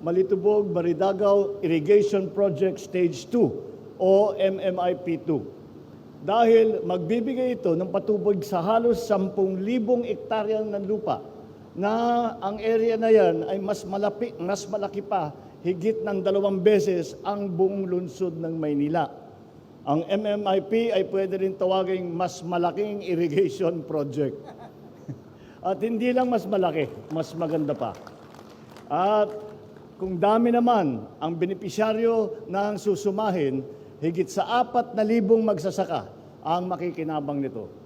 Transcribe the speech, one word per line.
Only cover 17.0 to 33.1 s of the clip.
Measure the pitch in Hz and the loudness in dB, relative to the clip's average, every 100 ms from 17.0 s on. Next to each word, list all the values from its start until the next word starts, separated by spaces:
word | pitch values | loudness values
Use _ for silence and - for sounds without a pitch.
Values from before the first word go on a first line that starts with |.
| 160 - | -2 -6
ang | 190 208 202 | -6 -4 -4
buong | 170 190 202 190 | 0 0 2 -2
lungsod | 180 185 - 185 160 | -2 -4 -6 -6 -4
ng | 165 165 | -6 -4
Maynila. | 151 147 147 165 147 - - - - - - - - | -2 0 0 0 -2 -6 -20 -20 -20 -20 -20 -14 -2
Ang | 151 170 | 0 0
M | 202 214 | -2 0
M | 208 | -2
I | 202 190 | 2 0
P | 196 226 233 | 2 0 2
ay | 196 190 | 0 0
pwede | 190 190 185 | -2 -2 -2
rin | 190 190 | -2 0
tawaging | 185 190 185 185 180 | 0 2 0 -2 -2
mas | 170 180 - | -2 -4 -4
malaking | 165 175 175 175 208 202 | -4 0 0 0 -4 -4
irrigation | 175 170 175 151 190 - 180 170 | -4 0 0 2 0 2 -2 -2
project. | 147 156 143 135 135 - | -4 -4 -4 -2 -2 -4
<laughs> | - - - - - - - - - - - - | -14 -18 -20 -20 -20 -20 -16 -16 -16 -20 -20 -8
At | 180 190 | -6 -2
hindi | 220 226 247 | -2 0 0
lang | 247 254 | 2 2
mas | 233 | 0
malaki, | 180 196 180 156 131 - - | 0 0 0 0 -4 -6 -8
mas | 156 156 | -6 -6
maganda | 160 165 160 143 | -4 -2 -2 -2
pa. | - 117 90 - - - - - - - - - | -2 -4 -8 -16 -20 -20 -20 -20 -20 -20 -20 -6
At | 151 190 214 208 - - - - - - - | 0 2 2 2 -2 -12 -18 -20 -20 -20 -10
kung | 190 180 | -6 0
dami | 202 220 233 | 4 4 4
naman | 240 240 233 156 117 - - | 4 4 4 2 -2 -8 -8
ang | 156 165 | -6 -2
benepisyaryo | 180 190 185 - 214 214 226 226 214 - - | -4 -4 -6 -2 0 2 2 2 -2 -6 -6
ng | 185 202 208 | -2 -2 -2
susumahin, | 208 185 202 | -2 0 0